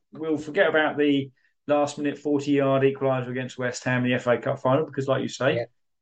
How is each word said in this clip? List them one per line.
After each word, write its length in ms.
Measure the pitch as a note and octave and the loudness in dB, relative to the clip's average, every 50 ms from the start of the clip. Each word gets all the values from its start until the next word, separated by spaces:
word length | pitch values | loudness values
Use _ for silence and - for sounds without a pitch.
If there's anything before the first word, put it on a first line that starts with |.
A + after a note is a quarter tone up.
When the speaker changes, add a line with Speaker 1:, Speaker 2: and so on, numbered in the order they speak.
| _ _ - | _ _ -14
Speaker 1:
we'll 240 | C#3 D#3 D#3+ D#3 C#3+ | -8 -4 -4 -4 -4
forget 320 | D3+ - D3 F#3 G3 D#3+ | -4 -4 0 2 2 4
about 280 | D#3 D#3 D#3 D3 B2+ C#3 | 4 2 2 2 0 2
the 320 | D3 D3 C#3+ C#3 C3+ C3+ - _ _ _ _ _ _ - | 2 2 2 2 0 -4 -8 _ _ _ _ _ _ 0
last 300 | D3 D3 D3 C#3+ - - | 2 2 2 0 -2 -4
minute 200 | D3 C#3+ C3 - | -4 -4 -4 -4
forty 340 | - D3+ D3 C#3+ C#3 D3 C#3+ | -2 -2 0 0 2 2 2
yard 300 | C#3 C#3 C3+ C3+ C3+ C3+ | 2 4 2 2 4 4
equaliser 440 | C3+ C3+ - C3+ C3+ C3 B2+ B2 B2 | 2 2 2 0 0 0 0 -2 -4
against 280 | B2 B2+ B2+ B2 - - | -6 -6 -6 -8 -8 -6
West 260 | B2+ B2 B2 - - | -6 -6 -6 -4 -4
Ham 200 | C3 B2+ B2 B2 | -2 0 0 2
in 40 | B2 | 2
the 40 | B2 | 0
F 100 | B2 - B2 | 0 2 0
A 100 | A#2+ A2+ | 0 0
Cup 220 | - C3+ C3+ C3+ | 0 -2 -4 -2
final 260 | - B2+ C3 D3 D#3+ | 0 2 2 2 0
because, 220 | D3+ - C#3 C3 C3+ | -2 -4 -4 -2 0
like 120 | C3 B2 | 0 0
you 60 | A#2 A#2+ | -2 -4
say, 300 | - - B2 C3+ - A#2 | -4 -2 0 0 0 0
Speaker 2:
Yeah. 80 | A#2+ - _ _ _ _ _ _ | -2 -6 _ _ _ _ _ _